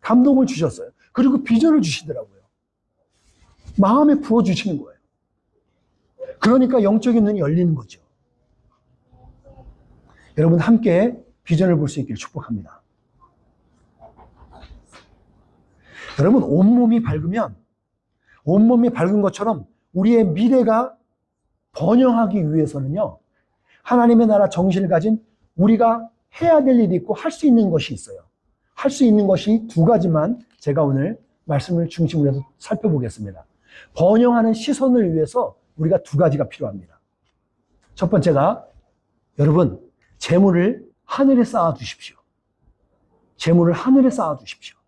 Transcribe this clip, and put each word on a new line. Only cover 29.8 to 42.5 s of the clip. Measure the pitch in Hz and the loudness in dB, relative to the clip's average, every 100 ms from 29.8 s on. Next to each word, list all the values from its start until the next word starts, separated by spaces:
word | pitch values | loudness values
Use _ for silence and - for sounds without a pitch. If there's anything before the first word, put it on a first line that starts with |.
가지만 | 165 226 175 156 160 240 _ _ | 2 2 2 0 -2 -6 _ _
제가 | - 143 | -6 -2
오늘 | 147 135 156 226 _ _ | 0 0 -4 -6 _ _
말씀을 | - 143 - 170 165 | -6 -6 -2 -4 -4
중심으로 | - 160 165 143 | -2 -2 0 -2
해서 | 135 - _ | -2 -10 _
살펴보겠습니다. | - 208 214 151 120 - 104 92 _ _ _ - - | -10 -4 -2 -2 -4 -10 -14 -14 _ _ _ -20 -20
번영하는 | - 170 220 247 240 226 | -2 2 4 2 2 0
시선을 | 220 - 285 262 247 190 | -2 -4 -2 0 0 0
위해서 | 160 151 247 233 - _ - | -2 -2 -4 -6 -10 _ -6
우리가 | 156 147 | -2 -2
두 | - 143 | -2 0
가지가 | 170 139 123 | 0 0 -6
필요합니다. | - 123 101 90 _ _ _ _ _ _ _ _ _ _ | -8 -12 -12 -20 _ _ _ _ _ _ _ _ _ _
첫 | - 180 | -8 -2
번째가, | 202 175 143 156 226 - _ _ _ _ _ _ - | 0 0 2 0 -2 -10 _ _ _ _ _ _ -2
여러분, | 143 156 151 - - _ _ _ | 0 2 0 -4 -18 _ _ _
재물을 | - 175 196 175 185 269 - _ | -2 2 2 2 0 -4 -12 _
하늘에 | _ - 277 262 | _ -2 2 2
쌓아두십시오. | 226 220 170 - 107 - - _ _ _ _ | 0 -2 -2 -4 -12 -18 -20 _ _ _ _